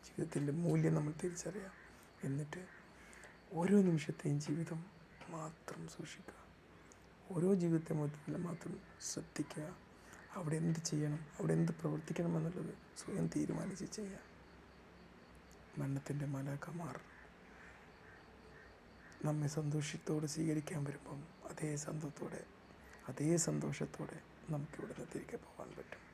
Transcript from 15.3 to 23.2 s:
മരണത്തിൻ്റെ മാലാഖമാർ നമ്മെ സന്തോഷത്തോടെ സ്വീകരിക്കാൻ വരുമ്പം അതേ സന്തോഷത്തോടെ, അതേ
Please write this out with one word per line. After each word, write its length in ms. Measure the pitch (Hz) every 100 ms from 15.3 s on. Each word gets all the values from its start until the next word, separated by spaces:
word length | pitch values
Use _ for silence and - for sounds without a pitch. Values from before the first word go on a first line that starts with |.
| - - - - -
മരണത്തിൻ്റെ 480 | 139 139 - 143 143
മാലാഖമാർ 640 | 135 139 143 - 165 139 123 - - - - - - - - - - - - - - - - - - - - - -
നമ്മെ 240 | 151 151 147
സന്തോഷത്തോടെ 800 | 151 147 151 147 160 - 156 151
സ്വീകരിക്കാൻ 560 | 156 160 156 151 165
വരുമ്പം 380 | 143 139 - 143 147 - -
അതേ 300 | - 156 147
സന്തോഷത്തോടെ, 680 | 156 156 147 - - - - - - - - - -
അതേ 300 | 131